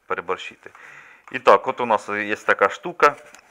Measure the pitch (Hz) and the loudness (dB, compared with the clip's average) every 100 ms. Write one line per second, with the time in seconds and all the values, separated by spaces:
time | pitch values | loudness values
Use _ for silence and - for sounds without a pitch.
0 | - 92 90 90 - - - - - - | -10 -8 -6 -8 -10 -20 -20 -20 -20 -20
1 | - - - 131 127 101 131 127 120 107 | -20 -20 -14 -2 4 4 2 -4 -2 -2
2 | - 104 104 107 - 101 98 - 180 170 | -2 -6 -4 -4 -2 0 0 -2 -12 0
3 | 147 139 - - _ | 0 0 -10 -20 _